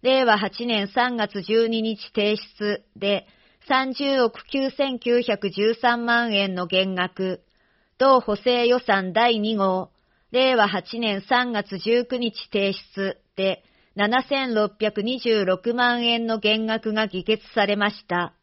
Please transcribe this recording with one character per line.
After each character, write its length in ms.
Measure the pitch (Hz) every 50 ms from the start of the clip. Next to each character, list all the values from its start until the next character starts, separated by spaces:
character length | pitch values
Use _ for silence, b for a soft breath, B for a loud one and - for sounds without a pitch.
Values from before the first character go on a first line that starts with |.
令 220 | - 247 262 262 262
和 140 | 240 214 208
八 280 | 214 220 - - 233
年 220 | 240 233 214 202 196
三 300 | - 262 240 247 240 233
月 240 | 214 208 - 202
十 260 | 175 - 214 226 233 226
二 140 | 226 226
日 280 | 220 220 220 202 - - _
提 240 | - 202 208 214 214
出 480 | - - _ - 208 208 208 - _ _ _
で、 320 | - - 202 202 190 190 b b b b b b b _ -
三 240 | 285 262 262 262
十 300 | 254 - 285 277 269 269
億 240 | 247 226 233 - - -
九 240 | - 277 269 269
千 260 | 269 - 285 269 254 233
九 240 | - 240 240 240
百 280 | 240 - 214 202 - 196
十 240 | 165 196 202 220 226
三 320 | 226 - 247 240 233 233
万 280 | 233 233 233 240 233 214
円 220 | 202 196 196 185
の 120 | 180 180 170
減 280 | 185 185 190 190 190
額、 460 | 180 180 185 185 - 190 185 185 - _ _ _ _ _ _ _ _ _ _ _ _
同 240 | 254 269 269 254
補 160 | 247 - 208 196
正 280 | - 247 247 240 240
予 140 | 233 240 247
算 320 | - - 208 196 190 185
第 280 | 170 214 233 240 233 214
二 180 | 208 220 226 208
号、 340 | 196 190 185 185 185 - _ _ _ _ _ _ _ _
令 240 | - 247 262 262 254
和 120 | 240 208 202
八 320 | 175 - - - - 226
年 200 | 233 220 202 196
三 300 | 196 - 254 240 247 247
月 260 | 233 208 202 - 202 185
十 280 | - 214 226 240 247
九 120 | 240 262 247
日 300 | 247 233 208 - - -
提 220 | - 208 196 196 190 - - _ _
出 220 | - 196 190 - _ _ _ _
で、 280 | - 190 190 185 - b b b b b b b 202
七 220 | 202 208 233 254 269 -
千 240 | 285 269 269 254 233
六 160 | 214 214 208 208 _
百 240 | 220 214 208 214
二 180 | 202 226 254 254
十 240 | - 240 226 214 196
六 300 | 180 185 185 - 233 240
万 320 | 247 247 240 240 240 240
円 220 | 233 233 233 233 226
の 100 | 226 220
減 300 | - 214 214 220 220 220
額 260 | 220 226 - 220 208
が 140 | 214 220 208
議 160 | - 185 175
決 200 | - 220 214 - - -
さ 100 | 233 202
れ 100 | 196 202
ま 140 | 202 208 208
し 160 | 208 - -
た。 300 | _ 175 175 175 - _ _